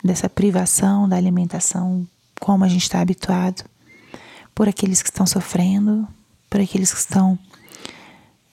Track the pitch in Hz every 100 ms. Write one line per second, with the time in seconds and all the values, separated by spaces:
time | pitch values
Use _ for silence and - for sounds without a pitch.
0 | 185 180 185 - 202 185 185 - 196 202
1 | 202 180 185 180 175 180 - 180 180 180
2 | 175 _ _ - - 190 190 180 - 175
3 | 180 185 - 180 185 185 - _ _ -
4 | - - - - - - 214 - 190 185
5 | - - 190 190 - 180 180 196 208 214
6 | 214 - _ _ - 202 190 190 185 -
7 | - 196 190 180 - - - - - -
8 | - - _ _ _